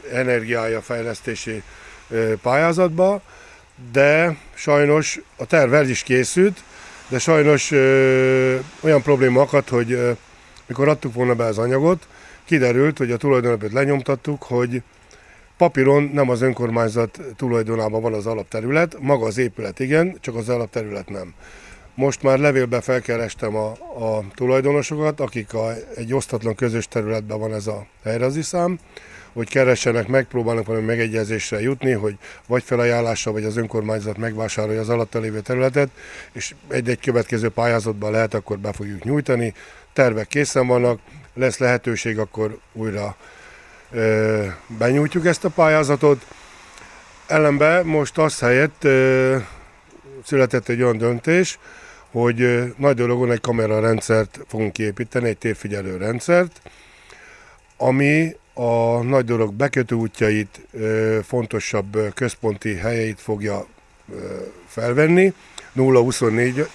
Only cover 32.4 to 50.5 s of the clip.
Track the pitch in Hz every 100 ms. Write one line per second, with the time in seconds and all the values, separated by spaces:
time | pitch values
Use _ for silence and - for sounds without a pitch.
32.4 | - 123 - 120 120 117 117 107 117 107
33.4 | 107 110 110 113 107 110 104 101 117 107
34.4 | 110 - 107 110 110 117 113 117 110 107
35.4 | 101 127 131 135 139 - - - - 117
36.4 | - - 147 131 120 120 - 120 110 117
37.4 | 113 110 120 117 107 104 107 110 113 110
38.4 | - 101 107 - 104 101 110 147 139 123
39.4 | 117 - - - - - 127 110 104 147
40.4 | 147 139 127 123 123 117 - - - -
41.4 | 127 - 127 123 - 110 117 107 107 110
42.4 | 107 107 _ 117 110 101 104 98 - -
43.4 | - - - - - 120 110 107 110 110
44.4 | 98 87 - 113 120 139 151 180 165 165
45.4 | 185 - 160 156 139 143 151 135 - -
46.4 | - - - - - - - - - 156
47.4 | 151 143 151 175 165 156 139 - 156 -
48.4 | 123 127 156 - 135 131 131 131 131 131
49.4 | 95 - - _ _ - - - - 139
50.4 | 127